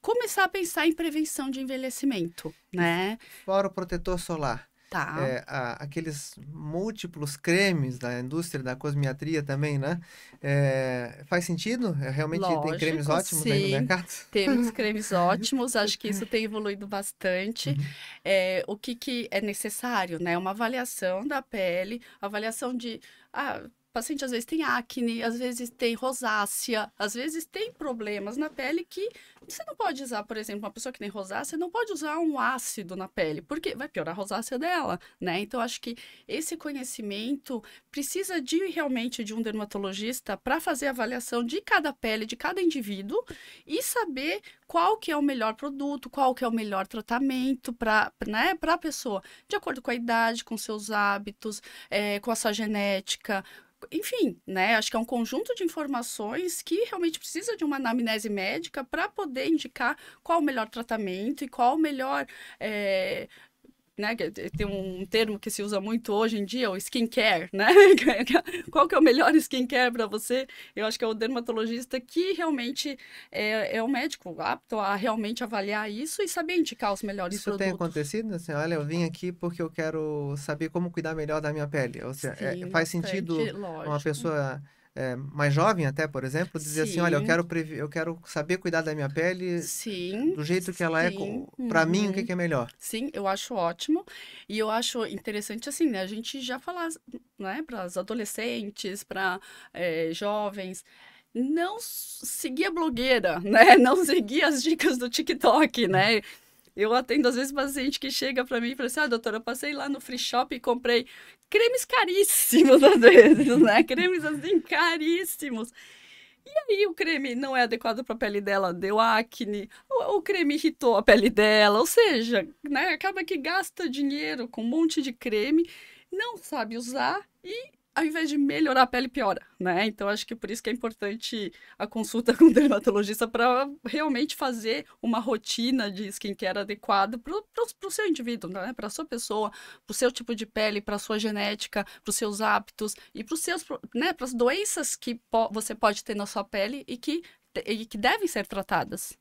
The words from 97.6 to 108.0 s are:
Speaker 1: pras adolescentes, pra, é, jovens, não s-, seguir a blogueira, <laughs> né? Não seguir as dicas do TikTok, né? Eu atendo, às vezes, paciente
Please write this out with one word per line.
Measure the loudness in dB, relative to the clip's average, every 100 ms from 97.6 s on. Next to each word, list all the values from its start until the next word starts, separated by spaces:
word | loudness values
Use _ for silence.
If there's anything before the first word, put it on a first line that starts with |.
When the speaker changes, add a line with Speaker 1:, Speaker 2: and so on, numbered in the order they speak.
| -8
Speaker 1:
pras | -8 -6 -6
adolescentes, | -4 -6 -6 -6 -6 -6 -8 -8 -8 -8
pra, | -8 -4 -2 -4 -10 -20 -16
é, | -6 -2 -2 -2
jovens, | -2 -4 -2 -4 -6 -10 -12 -16 -20 -20 -20 _
não | -4 0 0 -2 -4
s-, | -10 -12 -12 -12 -10
seguir | -6 -6 -2 -2
a |
blogueira, | 0 -2 0 2 4 2 0
<laughs> |
né? | 4 10 12 12
Não | 10 6
seguir | 4 2 2 2
as | 2 2
dicas | 0 2 2 0
do | -2
TikTok, | -4 -2 2 4 6 4 2 2
né? | 4 4 2 -2 -20 _ _ _
Eu | -2 2
atendo, | 2 2 2 2
às |
vezes, | 2 -2
paciente | -2 -2 -2 -4 -4